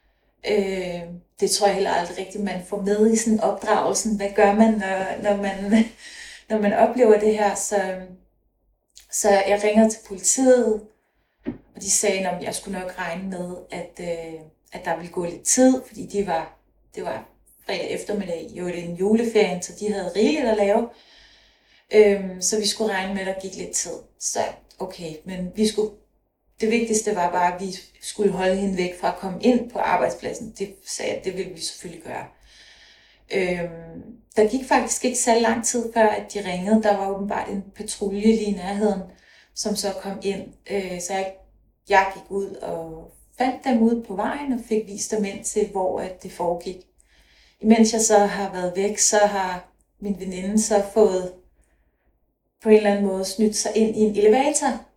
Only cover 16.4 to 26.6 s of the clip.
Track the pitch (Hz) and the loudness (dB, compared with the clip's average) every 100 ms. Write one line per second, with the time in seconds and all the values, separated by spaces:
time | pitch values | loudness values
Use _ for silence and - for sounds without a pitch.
16.4 | 160 _ _ _ _ - 214 - - _ | -4 _ _ _ _ -10 -8 -10 -14 _
17.4 | _ _ - 185 - - - 202 175 165 | _ _ -8 -6 -4 -6 -6 -6 -6 -8
18.4 | - 175 180 175 170 175 202 226 226 214 | -10 -8 -8 -6 -8 -2 2 4 4 2
19.4 | 185 180 - - 208 196 175 190 262 311 | 2 0 -8 -6 -4 -4 -4 2 2 2
20.4 | 240 208 202 226 233 - _ - _ _ | 0 2 4 2 0 -10 _ -20 _ _
21.4 | _ _ _ _ - 214 208 196 190 180 | _ _ _ _ 2 6 6 4 -2 -6
22.4 | - 214 202 - 214 190 190 196 185 190 | -2 -2 -2 -2 -2 -2 -4 -6 -6 -6
23.4 | 190 185 175 - 175 160 - - - 170 | -8 -10 -8 -6 -6 -10 -16 -10 -6 -4
24.4 | - - _ - 185 - 160 156 190 185 | -6 -8 _ -14 -12 -10 -12 -12 -12 -8
25.4 | 180 214 214 - 214 - _ _ _ _ | -8 0 0 2 -4 -6 _ _ _ _
26.4 | _ - | _ -4